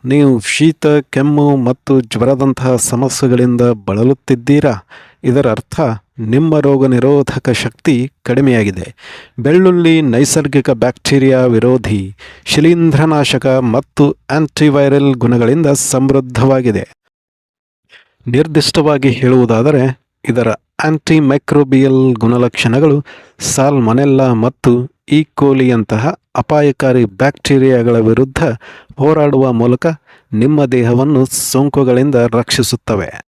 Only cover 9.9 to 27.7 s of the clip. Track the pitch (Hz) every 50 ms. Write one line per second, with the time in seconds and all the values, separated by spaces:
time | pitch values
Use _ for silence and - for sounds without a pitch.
9.9 | 165 160 156 135 113 120 139 131 - 165 147 143 131 143 127 - 135 113 127 123
10.9 | 120 _ _ - 143 139 131 135 131 127 127 127 117 110 113 123 127 127 110 104
11.9 | 107 101 95 95 101 _ - - - - _ - - - 147 160 175 170 165 165
12.9 | 143 139 156 156 156 147 139 - - 131 - 139 131 135 127 120 110 131 139 _
13.9 | _ - 147 147 - _ _ _ 135 151 160 143 _ - 151 151 135 143 139 139
14.9 | 135 143 139 139 135 123 117 117 123 117 117 113 131 165 165 143 143 139 - -
15.9 | - 131 135 135 135 139 131 127 127 117 123 135 135 131 123 120 104 92 - _
16.9 | _ _ _ _ _ _ _ _ _ _ _ _ _ _ _ _ _ _ _ _
17.9 | _ - _ _ _ _ _ 123 120 135 156 160 147 156 143 - - 175 147 151
18.9 | 147 139 131 135 120 120 131 123 127 127 123 113 117 110 120 151 151 135 127 135
19.9 | 131 _ _ _ _ _ _ - 117 123 117 113 107 - _ _ _ - - 156
20.9 | 156 151 _ - 160 156 147 131 135 143 _ - - 147 147 131 135 131 135 135
21.9 | 131 131 131 131 123 110 110 113 120 123 123 120 - - - 120 113 131 151 156
22.9 | 143 147 143 - - - - _ _ _ - - - - 131 143 143 139 120 110
23.9 | 113 127 143 143 135 135 135 131 120 113 113 127 - _ - 127 120 123 123 139
24.9 | _ _ _ - 147 151 156 _ _ - 143 139 135 131 131 127 123 117 107 -
25.9 | 117 110 117 156 190 _ _ _ _ - 110 _ 156 151 147 143 131 _ 143 131
26.9 | 127 127 120 104 95 95 127 139 - - _ - 143 135 131 135